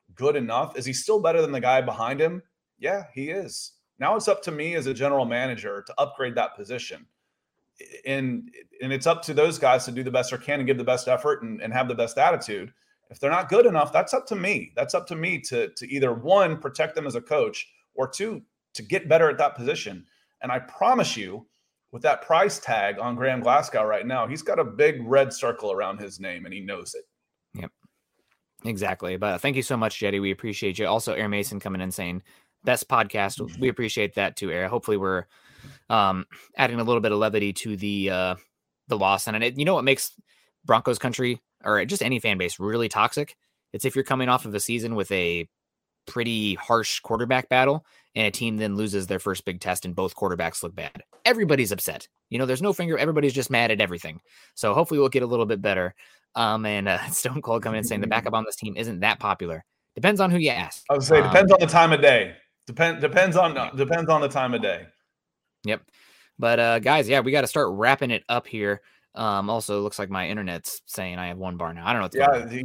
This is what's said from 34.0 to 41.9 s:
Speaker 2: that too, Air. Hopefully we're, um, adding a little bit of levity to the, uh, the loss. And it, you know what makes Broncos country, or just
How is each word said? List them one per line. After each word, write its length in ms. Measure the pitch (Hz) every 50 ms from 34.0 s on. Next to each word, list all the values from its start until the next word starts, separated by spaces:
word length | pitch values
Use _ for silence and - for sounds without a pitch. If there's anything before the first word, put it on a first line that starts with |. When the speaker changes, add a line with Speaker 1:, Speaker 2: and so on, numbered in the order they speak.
| 104 101 -
Speaker 2:
that 200 | 104 98 92 -
too, 140 | - 101 90
Air. 180 | 80 87 92 95
Hopefully 280 | 120 117 - - 107
we're, 280 | 98 95 95 95 90 87 - _ _ _ _ - - - - - - _ -
um, 380 | 113 110 101 95 95 90 90 - - - - _ _
adding 240 | - 135 120 120 120
a 40 | 113
little 160 | 113 120 117
bit 120 | 107 110 104
of 60 | 104
levity 340 | 110 107 104 107 104 101 92
to 240 | - - 113 104
the, 340 | 92 101 101 101 101 95 95
uh, 240 | 92 92 92 92 90 87 - _ _ _ _ _ _ _ _ -
the 100 | 120 104
loss. 280 | 98 95 98 95 - 117
And 140 | 107 107 117
it, 160 | 120 123 139
you 60 | 147
know 100 | 175 196
what 100 | 151 127
makes 280 | 135 135 - - - - _ _ _ _ _ _ _ _ _ _
Broncos 340 | - 113 113 - 127 120 -
country, 420 | - 123 117 - 127 123 123 123 _ _ _ _ -
or 200 | 98 107 101 90
just 180 | 120